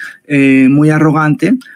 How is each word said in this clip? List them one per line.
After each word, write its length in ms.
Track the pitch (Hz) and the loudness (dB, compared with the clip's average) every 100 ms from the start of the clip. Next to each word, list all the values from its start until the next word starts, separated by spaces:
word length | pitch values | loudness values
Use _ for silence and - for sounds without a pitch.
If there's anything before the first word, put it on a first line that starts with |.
| - - - | -20 -20 -6
eh, 400 | 143 135 135 131 | -2 2 2 2
muy 220 | 143 151 | 2 2
arrogante, 640 | 156 156 151 151 143 175 254 - | 0 0 0 -2 -2 -2 -4 -6